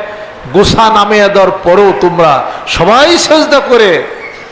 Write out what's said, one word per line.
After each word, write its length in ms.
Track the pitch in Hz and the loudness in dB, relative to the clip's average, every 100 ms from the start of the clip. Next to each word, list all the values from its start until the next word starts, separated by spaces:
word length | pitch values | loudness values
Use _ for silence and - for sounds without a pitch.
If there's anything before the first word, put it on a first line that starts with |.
| - - - - - | -8 -12 -16 -16 -4
গোছা 360 | 180 196 - 220 | 0 0 2 2
নামিয়ে 400 | 214 208 214 202 | 2 2 2 2
দেওয়ার 220 | 202 185 - | 2 0 0
পরেও 300 | 170 185 202 175 | 0 2 2 2
তোমরা 420 | 175 165 160 135 127 - - | -2 2 2 0 -2 -10 -8
সবাই 500 | - 170 233 302 339 | -2 0 2 2 0
সেজদা 420 | - 311 294 285 | 2 0 2 0
করে 440 | 240 240 208 151 - - - - - | 2 2 2 0 -4 -12 -16 -18 -20